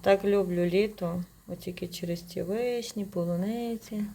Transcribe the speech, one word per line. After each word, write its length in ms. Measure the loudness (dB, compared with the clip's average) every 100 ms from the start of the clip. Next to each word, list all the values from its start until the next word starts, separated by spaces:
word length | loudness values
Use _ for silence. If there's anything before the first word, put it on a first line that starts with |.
Так 220 | 6 6 6
люблю 400 | 4 4 2 4
літо. 580 | 4 2 0 -4 -2 -6 -12 -12
От 120 | -10
тільки 280 | -8 -8 -8
через 340 | -6 -4 -4
ці 200 | -4 -6
вишні, 640 | -2 0 0 -2 -4 -6 -4
полуниці. 960 | -2 0 0 0 0 -2 -4 -6 -4 -4